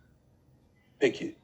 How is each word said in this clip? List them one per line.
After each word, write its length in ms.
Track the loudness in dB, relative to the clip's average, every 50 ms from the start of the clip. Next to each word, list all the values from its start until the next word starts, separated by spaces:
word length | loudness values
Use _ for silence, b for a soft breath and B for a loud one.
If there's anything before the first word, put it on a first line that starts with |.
| -20 -20 -20 -20 -20 -20 -20 -20 -20 -20 -20 -20 -20 -20 -20 -20 -20 -20 -4 2
Peki, 360 | 2 2 2 0 -6 -8 -10 -12